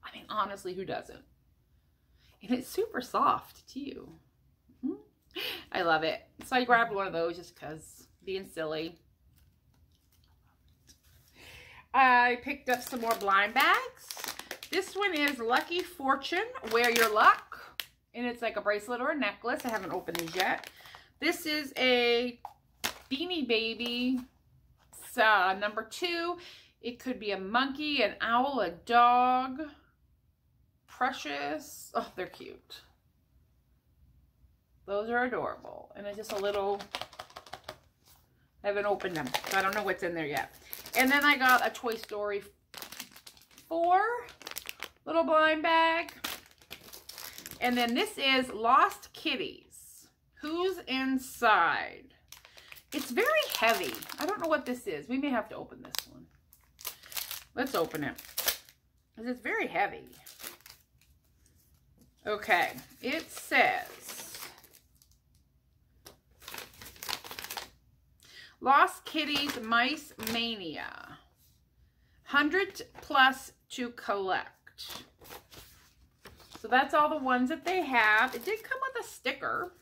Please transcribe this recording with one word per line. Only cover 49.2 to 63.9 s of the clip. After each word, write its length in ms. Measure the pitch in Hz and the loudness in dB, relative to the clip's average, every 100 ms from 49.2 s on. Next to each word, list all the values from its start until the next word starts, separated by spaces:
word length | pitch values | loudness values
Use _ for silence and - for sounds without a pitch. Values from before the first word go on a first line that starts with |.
| 320 254 156 - - - - - - _ _ _ | -4 -2 -4 -8 -20 -20 -20 -20 -20 _ _ _
Who's 420 | 302 330 370 349 - | -8 -2 -2 -2 -4
inside? 1300 | 262 262 262 262 - 233 202 165 123 73 50 - _ _ - - - - - _ | -2 0 0 -2 0 4 6 6 2 -2 -10 -20 _ _ -20 -20 -20 -20 -20 _
It's 180 | 294 - | -8 -4
very 160 | 247 494 622 554 - | 0 4 4 2 2
heavy. 360 | 226 - - - - - | 2 2 0 -8 -14 -8
I 80 | 302 | -6
don't 160 | 415 | -4
know 60 | 339 | 0
what 180 | 302 - | -2 -2
this 220 | 247 - | -6 -6
is. 220 | 151 170 | -8 -4
We 80 | 262 | -4
may 100 | 285 | 0
have 200 | 240 - | -2 -4
to 60 | - | -10
open 260 | - - | -14 -16
this 260 | - - - | -8 -8 -8
one. 180 | - - _ _ _ _ _ - - - - - - - - | -20 -20 _ _ _ _ _ -14 -14 -12 -10 -10 -12 -12 -6
Let's 200 | - 202 | -2 0
open 300 | 165 156 139 | -2 -2 -6
it. 100 | - - - - - - _ _ _ _ - | -8 -12 -4 -4 -4 -10 _ _ _ _ -12
'Cause 100 | 226 | -8
it's 160 | 247 | -6
very 260 | 285 427 - | -4 -4 -4
heavy. 400 | 170 190 - 127 - - - - - - - _ _ _ _ _ _ _ _ _ _ _ _ _ _ - | -2 -4 -4 -18 -20 -20 -16 -16 -16 -20 -20 _ _ _ _ _ _ _ _ _ _ _ _ _ _ -4
Okay. 540 | 208 - 180 - 247 - - | -4 2 2 2 -4 -16 -10
It 280 | 349 320 - | -6 -6 -6
says, 1120 | - - 277 185 92 - | -14 0 4 4 4 -6